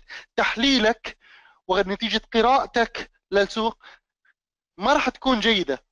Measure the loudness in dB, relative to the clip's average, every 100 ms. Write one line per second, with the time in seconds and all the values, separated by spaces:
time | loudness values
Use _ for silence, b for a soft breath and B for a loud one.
0 | -8 B B -4 -2 0 0 2 2 0
1 | -8 -18 b b b b -2 -2 -2 -4
2 | -4 -4 -2 2 4 2 0 -2 -2 -6
3 | -14 _ _ 0 0 -2 -6 -6 B B
4 | _ _ _ _ _ _ _ -4 0 0
5 | 0 -2 -2 0 2 0 -2 -6 _